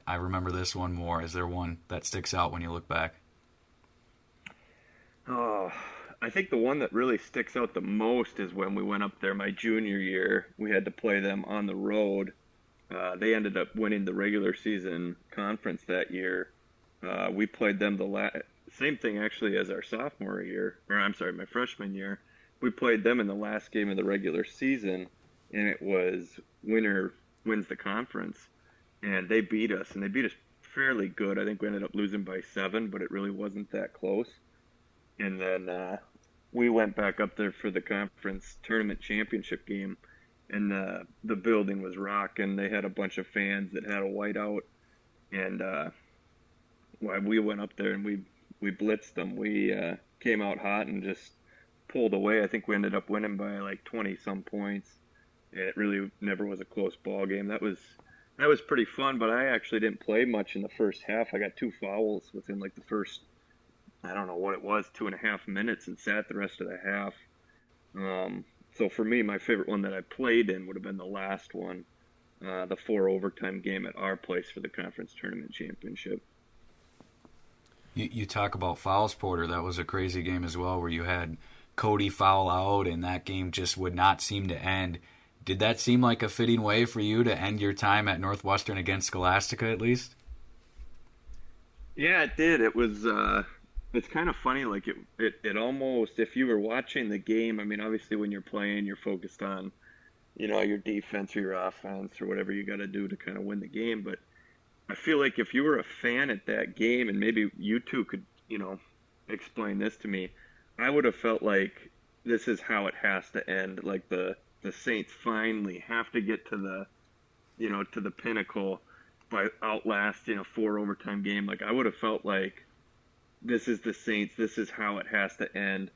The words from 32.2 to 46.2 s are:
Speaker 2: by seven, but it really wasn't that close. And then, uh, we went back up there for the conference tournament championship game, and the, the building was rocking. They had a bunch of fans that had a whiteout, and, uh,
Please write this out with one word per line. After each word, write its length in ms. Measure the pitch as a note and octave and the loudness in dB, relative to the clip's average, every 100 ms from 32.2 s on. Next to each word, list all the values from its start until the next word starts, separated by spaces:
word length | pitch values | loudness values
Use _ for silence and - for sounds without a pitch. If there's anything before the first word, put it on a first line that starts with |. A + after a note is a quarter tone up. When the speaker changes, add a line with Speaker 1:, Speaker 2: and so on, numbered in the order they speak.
Speaker 2:
by 200 | F#2+ F#2 | -4 -8
seven, 480 | - G2 F#2+ G#2+ A2 | -6 -4 -2 -2 -2
but 120 | G2 | -4
it 80 | F#2 | -4
really 220 | G2 G2+ | -4 -4
wasn't 400 | G2 G#2 G2+ G2+ | -4 -6 -6 -6
that 220 | G#2 - | -6 -6
close. 360 | - F#2+ G2+ A#2+ - _ _ _ _ _ _ _ - | -4 0 0 -2 -8 _ _ _ _ _ _ _ -6
And 240 | G2+ F#2+ | -4 -2
then, 280 | F#2 F#2 F#2 | 0 0 -2
uh, 280 | F2+ F#2 G2+ - _ _ _ _ | -6 -4 -8 -10 _ _ _ _
we 160 | A#2+ A#2+ | 2 6
went 260 | A2+ G#2+ F#2+ | 6 4 2
back 240 | G2+ F2+ | 0 2
up 160 | G#2 - | -2 0
there 160 | G#2 | -4
for 200 | - G#2+ | -2 -4
the 100 | F2+ | -4
conference 760 | - G2+ G2+ - G2 F#2+ - - | -2 -4 -4 -6 -8 -8 -12 -16
tournament 380 | - A2+ G#2 - | -2 0 0 -2
championship 680 | - G#2+ G#2+ G#2+ - - - | -2 -2 0 -4 -4 -8 -6
game, 320 | G2+ G2 G2+ - - _ _ - | -6 -6 -10 -16 -20 _ _ -8
and 180 | G#2 G2+ | -2 0
the, 380 | G2 F#2+ F#2 F#2 - | 0 -2 -6 -10 -12
the 120 | G#2+ G2+ | -4 0
building 460 | A#2 A2 G2 G2 | 4 4 4 -2
was 160 | F#2 F#2 | -4 -6
rocking. 600 | G2 G2+ F#2+ - G2 G2 | -2 0 0 -2 -2 0
They 120 | G2 | 0
had 160 | G#2 G2 | 0 -2
a 40 | |
bunch 280 | F#2+ G2 - | -2 -4 -4
of 80 | F#2 | -4
fans 460 | G#2+ G2 G2 F#2+ | -2 0 0 -2
that 140 | G2 G#2 | -6 -4
had 180 | G2+ | -2
a 60 | G2 | -2
whiteout, 520 | G2+ G#2 G#2 G#2 G#2 - _ _ _ _ _ - | -2 -4 -2 -2 -4 -8 _ _ _ _ _ -8
and, 320 | G2 F#2+ F#2+ | -4 -4 -4
uh, 260 | F#2+ E2 E2+ - _ _ | -4 -2 -4 -8 _ _